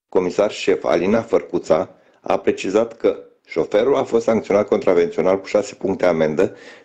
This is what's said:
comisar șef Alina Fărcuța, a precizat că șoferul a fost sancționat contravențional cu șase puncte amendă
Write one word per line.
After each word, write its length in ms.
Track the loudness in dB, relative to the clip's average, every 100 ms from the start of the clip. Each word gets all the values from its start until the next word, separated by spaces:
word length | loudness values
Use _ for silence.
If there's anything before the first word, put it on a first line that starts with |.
| _
comisar 420 | -2 0 0 -2
șef 340 | -2 -2 0
Alina 380 | 0 0 2 0
Fărcuța, 760 | 0 -2 -2 -4 0 0 -2 -10 _ _
a 180 | -4 -2
precizat 580 | 0 -2 0 0 0 -2
că 220 | -2 -2 -10 _ -10
șoferul 500 | -6 0 0 2 0
a 80 |
fost 200 | 0 0
sancționat 440 | 2 0 2 0 2
contravențional 720 | 0 2 2 2 0 0 0
cu 60 | 0
șase 280 | -2 -2
puncte 320 | -6 -6 0 0
amendă 500 | 2 0 0 -2 -4 -20 -20